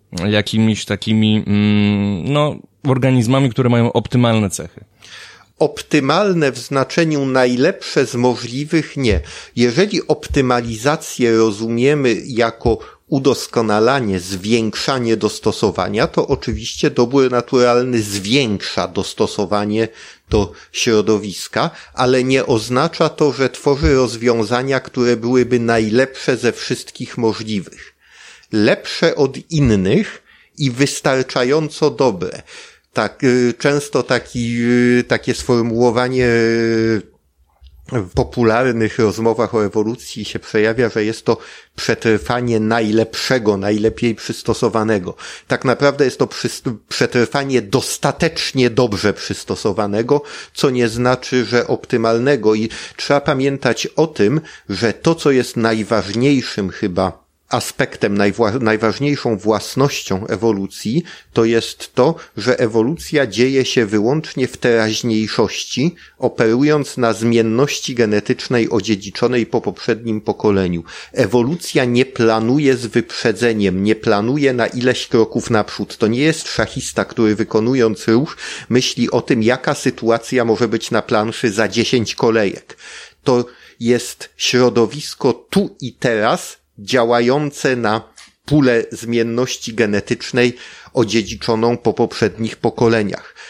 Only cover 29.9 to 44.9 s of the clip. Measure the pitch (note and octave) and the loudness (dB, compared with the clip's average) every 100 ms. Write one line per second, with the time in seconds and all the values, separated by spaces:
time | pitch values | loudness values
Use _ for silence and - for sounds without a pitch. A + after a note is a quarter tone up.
29.9 | D#3+ G#3+ - _ _ _ - C#3 A#2+ C#3 | 0 0 -10 _ _ _ -4 -4 0 -2
30.9 | - D#3 C3 C3 C#3 B2 D3+ D3+ - D3+ | 0 0 0 0 0 2 0 -2 0 -2
31.9 | B2 C3 F#2 F2+ - - - - _ _ | 2 0 0 -6 -10 -18 -20 -20 _ _
32.9 | - G#2 - C3+ B2 A#2+ A#2 C#3+ C#3+ C#3+ | -4 -4 0 2 4 2 0 0 0 0
33.9 | C#3 B2 A#2+ - C3+ A#2 A#2+ A#2+ B2 B2 | -2 0 -2 -2 -6 -4 0 2 4 4
34.9 | B2 A#2+ A#2 - - - A#2+ A#2 A2+ B2 | 2 2 -2 -2 -4 0 0 2 2 2
35.9 | A2+ B2+ B2+ B2 A#2 A2+ A#2 A2+ A2+ A2+ | 2 0 0 2 2 2 2 0 2 2
36.9 | A2 - _ _ _ _ _ - - - | 0 -4 _ _ _ _ _ -20 -20 -6
37.9 | B2 F2+ - A#2+ B2+ A2+ A2+ C3 A2+ A2 | -6 -2 -2 -2 2 2 2 0 0 -2
38.9 | - G#2+ G2+ A2+ A2+ G#2+ A2+ G2+ A2 G#2+ | 2 0 2 0 0 0 0 0 0 -2
39.9 | A#2+ - - G2+ - - A2 A2 A2+ A#2 | -4 -10 -12 -10 -12 -4 0 2 2 0
40.9 | A2+ G#2+ A2 - A2+ - - _ - - | 0 -4 -2 -2 -2 -4 -20 _ -8 -2
41.9 | A2 A2+ G#2+ - B2 B2 A2+ A2 A#2 A2 | 0 2 0 0 -2 0 0 2 0 2
42.9 | A2 A2 - - C3 G#2+ G2 G2 G#2+ A2 | 2 0 -2 -2 0 2 0 0 2 0
43.9 | - A#2+ G#2+ - A2+ - G#2+ B2 A2+ A2 | 0 -2 -2 -8 -8 -4 0 0 0 0